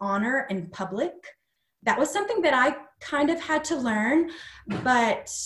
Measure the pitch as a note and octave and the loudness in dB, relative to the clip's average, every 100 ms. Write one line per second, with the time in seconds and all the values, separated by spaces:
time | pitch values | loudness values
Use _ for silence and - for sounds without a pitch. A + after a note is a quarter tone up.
0 | G3+ G3 A#3 C4 - F#3+ E3 - E3+ G3+ | -4 -2 0 -2 -2 -6 -6 -8 -6 -4
1 | E4+ - - - _ _ _ _ A3 A3 | -4 -6 -20 -20 _ _ _ _ 0 2
2 | D4+ G4+ G4+ A4 D#4+ C4 C4+ C#4+ - _ | 2 0 -2 2 4 4 2 0 -8 _
3 | - C#4+ D4 E4 - D4+ D#4 D#4 A#3+ G#3+ | -4 0 2 0 0 -2 0 -2 0 0
4 | A3+ D#4 E4 - - - - G3 B3+ B3 | 2 2 2 -4 -16 -14 -8 -2 2 4
5 | A3+ - - - | 4 0 -6 -10